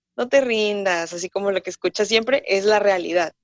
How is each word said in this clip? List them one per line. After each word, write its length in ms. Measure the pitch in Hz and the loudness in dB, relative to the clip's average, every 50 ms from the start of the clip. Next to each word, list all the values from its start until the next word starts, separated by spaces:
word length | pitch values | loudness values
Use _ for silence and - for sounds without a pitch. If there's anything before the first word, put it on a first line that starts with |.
| _ _ _ | _ _ _
"No 120 | - 240 | -6 -2
te 140 | 247 277 277 | 2 2 2
rindas", 720 | 269 247 226 214 214 208 208 202 196 190 175 170 165 165 175 | 4 2 0 0 0 0 0 0 0 0 0 -2 -2 -6 -6
así 160 | 175 180 180 | -8 -8 -6
como 220 | - 196 202 196 | -4 -2 -2 0
lo 100 | 196 185 185 | -2 -2 -4
que 60 | 185 | -8
escuchas 380 | 175 - - 180 - - 208 | -8 -4 -4 -2 -2 -2 0
siempre, 360 | 196 226 220 220 226 269 277 - | 0 0 0 0 0 -2 -2 0
es 180 | - 190 196 196 | 0 0 0 2
la 140 | 214 214 208 | 2 2 4
realidad. 540 | 196 202 190 180 170 165 165 175 170 156 - _ | 4 2 2 0 0 -2 -2 -2 -2 -2 -6 _